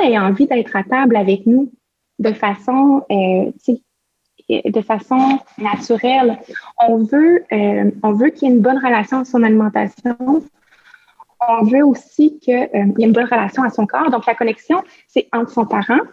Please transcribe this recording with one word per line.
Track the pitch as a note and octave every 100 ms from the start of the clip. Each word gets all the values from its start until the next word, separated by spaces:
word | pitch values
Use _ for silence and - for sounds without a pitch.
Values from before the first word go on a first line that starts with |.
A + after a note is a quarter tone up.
ait | D#4+ A3
envie | G3 G3 C#4
d'être | B3 - G3
à |
table | G3 B3+ C4+ A3
avec | F#3+ F#3+ A3+
nous | B3+ C4+ - _ _ _ -
de | A3
façon, | G#3+ G#3 G3+ - C4 C#4 C#4 -
euh, | G3+ F#3+ F#3 G3 - -
tu | A#3+ _ _ _ _ _ _ -
sais, | A3 -
de | G#3+
façon | G#3+ A3 - C4 C4 C4+ - -
naturelle. | G#3 G#3 - A3+ B3 C4+ B3 A3 - - - - A#3
On | A3+
veut, | A3 C#4 D#4+ F4 -
euh, | G#3+ G3+ G#3 G3+ -
on | G#3+
veut | G#3 C#4+
qu'il | - C#4
y |
ait | A#3+
une |
bonne | A3+ C4
relation | B3+ A3+ G#3 C4
à | B3+
son | B3
alimentation. | A3+ A3 G#3+ G#3+ G#3 - B3 A#3+ B3+ D#4 - _ _ _ _ _ _ _ - _ A#3+
On | A#3
veut | A3 C4
aussi | D4 A#3 - - D4+ -
qu'il, | -
euh, | B3 B3+ G#3 G3+ G#3
y |
ait | A3+
une |
bonne | A3+ A#3+
relation | A#3 G3+ -
à | B3
son | - G#3
corps. | C4 D#4
Donc, | A#3+ -
la | A3+
connexion, | A#3 A3 - F4 F#4 _ _
c'est | C4 -
entre | A#3 A#3
son | - G#3+
parent | G#3 G3+ C4 -